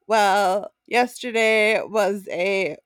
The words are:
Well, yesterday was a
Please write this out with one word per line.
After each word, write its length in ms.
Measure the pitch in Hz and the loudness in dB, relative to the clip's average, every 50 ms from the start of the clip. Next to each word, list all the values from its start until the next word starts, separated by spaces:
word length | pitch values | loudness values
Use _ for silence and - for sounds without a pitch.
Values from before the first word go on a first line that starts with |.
| _ - | _ 0
Well, 640 | 214 220 208 196 190 208 202 180 185 208 - - _ _ _ - | 2 2 4 4 4 2 2 2 0 -2 -4 -8 _ _ _ -2
yesterday 960 | - 240 247 247 - - - 254 220 226 220 220 220 220 214 214 220 190 - | 0 0 0 0 -2 -10 -10 -6 -2 0 2 2 2 2 2 2 2 0 -2
was 440 | - 202 220 202 185 202 208 190 - | -2 -2 0 0 0 -2 -4 -8 -8
a 460 | - 165 180 196 196 190 185 147 151 - - | -6 -4 -2 -2 0 -2 -2 -4 -6 -8 -10